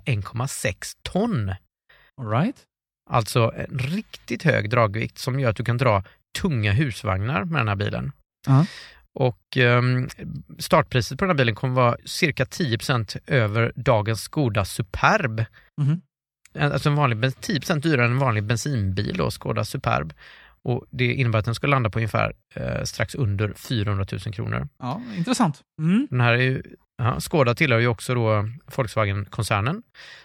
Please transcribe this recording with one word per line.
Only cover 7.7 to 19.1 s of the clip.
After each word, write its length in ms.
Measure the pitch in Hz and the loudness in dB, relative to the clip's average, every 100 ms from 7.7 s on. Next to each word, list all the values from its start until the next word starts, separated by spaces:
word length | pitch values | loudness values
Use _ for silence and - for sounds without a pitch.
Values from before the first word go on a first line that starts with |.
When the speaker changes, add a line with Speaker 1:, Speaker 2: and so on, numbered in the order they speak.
| 101 | 0
Speaker 1:
bilen. 360 | 104 110 131 - _ _ - | -2 -2 -6 -10 _ _ 4
Speaker 2:
Ja. 200 | 135 170 - - - _ - | 4 4 -2 -20 -20 _ 0
Speaker 1:
Och, 380 | 127 - - 135 | 0 -2 -6 2
ehm, 520 | 123 123 123 127 131 - - - - - | 4 6 4 0 -2 -8 -12 -12 -14 -10
startpriset 600 | - 165 - 127 110 131 | 2 2 4 0 -2 -2
på 60 | |
den 60 | 190 | 0
här 60 | 156 | 2
bilen 180 | 120 | 2
kommer 200 | 107 131 | 2 0
vara 220 | 127 120 - | 2 2 2
cirka 420 | - - - - 127 | -4 -2 0 0 -4
tio 320 | - 151 110 | -2 -2 -2
procent 380 | - 127 107 - - | 0 -2 -2 -8 0
över 460 | 147 107 110 117 - | 2 2 2 0 0
dagens 460 | 120 113 104 113 | 2 2 2 -4
Skoda 420 | - - 131 101 | -4 -2 0 0
Superb. 800 | 95 - 117 - 139 214 139 110 113 - _ - | -2 -4 -6 2 2 4 0 -4 -6 -6 _ -2
Speaker 2:
Mhm. 200 | 139 170 - _ _ _ _ | 0 0 -4 _ _ _ _
Speaker 1:
En, 180 | 151 143 | -2 0
alltså 160 | 139 151 | 2 2
en 60 | 147 | 2
vanlig 220 | 143 110 | 2 2
bens-, 180 | 131 - | -2 -2
tio 200 | - 175 | -4 -4
procent 220 | - 156 | 0 0
dyrare 220 | 160 139 120 | 2 2 2
än 60 | |
en 60 | 123 | 2
vanlig 260 | 135 107 | 2 0
bensinbil 720 | 104 117 147 127 101 95 104 | 0 -2 0 0 0 0 -2